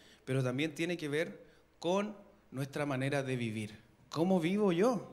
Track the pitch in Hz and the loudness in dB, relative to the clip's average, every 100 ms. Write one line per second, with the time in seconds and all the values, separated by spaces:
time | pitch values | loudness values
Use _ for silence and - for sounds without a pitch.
0 | - - - 131 127 127 160 147 165 170 | -20 -16 -2 0 0 0 -2 -2 -2 -2
1 | 151 147 175 202 - - _ - 165 190 | -2 -2 -2 -6 -18 -20 _ -6 0 2
2 | 208 214 - - - 127 135 151 143 135 | 0 -6 -18 -20 -12 -6 -6 -4 -2 0
3 | 131 143 131 127 117 107 107 - - _ | 0 0 0 -2 -2 -4 -6 -10 -20 _
4 | - 143 175 185 160 202 208 165 226 214 | -8 0 4 4 4 2 2 4 4 2
5 | - | -4